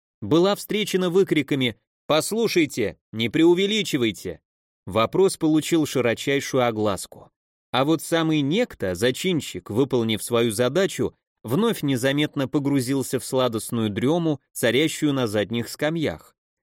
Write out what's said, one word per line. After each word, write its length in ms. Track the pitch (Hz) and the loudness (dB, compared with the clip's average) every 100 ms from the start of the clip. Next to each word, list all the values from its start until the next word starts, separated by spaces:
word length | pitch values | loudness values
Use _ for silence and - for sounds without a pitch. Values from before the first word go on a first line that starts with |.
| _ _ | _ _
была 300 | 101 156 190 | 0 2 4
встречена 560 | 202 - 202 208 185 180 | 0 -2 -4 0 0 2
выкриками 680 | 175 180 156 139 147 123 - _ _ - | 2 2 2 0 0 -2 -4 _ _ -2
«Послушайте, 920 | 151 - 220 220 180 147 - 101 - _ | 0 0 0 0 2 0 0 -4 -6 _
не 160 | 110 113 | -6 -2
преувеличивайте!». 1120 | 147 165 175 202 214 185 147 113 - 92 78 _ _ _ _ - | 4 6 6 2 0 -2 0 0 -2 -8 -12 _ _ _ _ -4
Вопрос 500 | 110 113 165 190 - | 0 2 4 2 2
получил 500 | 160 156 147 170 147 | 2 2 2 0 2
широчайшую 800 | 131 117 113 - 139 - 131 120 | 0 0 0 0 -2 -2 0 0
огласку. 640 | 107 107 92 - - - _ _ _ _ | 0 -2 -2 -8 -18 -20 _ _ _ _
А 140 | 120 | -2
вот 180 | 143 160 | 0 0
самый 380 | - 165 160 156 | 0 0 2 2
некто, 540 | 139 190 247 - 95 | 0 0 -2 -4 -6
зачинщик, 760 | 87 120 131 180 165 - - - | 0 0 0 -2 -2 -4 -10 -4
выполнив 520 | 104 135 127 113 107 | -2 0 0 0 -2
свою 280 | - 117 120 | -2 0 0
задачу, 640 | 101 123 151 190 - 98 - _ _ | 0 0 0 0 0 -4 -6 _ _
вновь 400 | - 143 233 - | -4 0 0 0
незаметно 680 | 143 127 135 139 151 - 131 | 0 0 0 0 -2 -2 -2
погрузился 680 | 156 139 143 120 135 123 127 | -2 0 0 0 -2 -2 -4
в 60 | |
сладостную 680 | - 131 127 110 - 117 110 | -2 0 0 -2 -4 -2 -2
дрему, 500 | 98 127 175 165 143 _ | 0 0 0 0 -4 _
царящую 600 | - 120 120 156 - 151 | -2 0 2 2 0 -2
на 140 | 139 120 | 0 0
задних 420 | 104 98 117 113 | -2 -2 -4 -6
скамьях. 680 | - 147 165 131 82 - _ _ _ | -4 -4 -2 -4 -6 -12 _ _ _